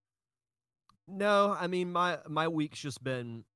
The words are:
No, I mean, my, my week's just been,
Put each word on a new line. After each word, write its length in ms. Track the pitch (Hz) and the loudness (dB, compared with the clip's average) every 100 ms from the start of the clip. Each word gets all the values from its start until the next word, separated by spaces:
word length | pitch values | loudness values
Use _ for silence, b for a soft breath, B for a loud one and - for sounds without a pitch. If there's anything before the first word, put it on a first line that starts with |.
| _ _ _ _ _ _ _ _ _ _ - | _ _ _ _ _ _ _ _ _ _ -12
No, 460 | 190 202 202 202 170 | 0 4 6 4 2
I 80 | 175 | -2
mean, 240 | 180 180 | 0 0
my, 260 | 175 180 156 151 | 2 2 0 -4
my 220 | 151 165 | 0 0
week's 320 | 160 151 - | 0 -2 -4
just 240 | 147 - | -10 -6
been, 400 | 131 127 120 117 - | -4 -4 -6 -10 -14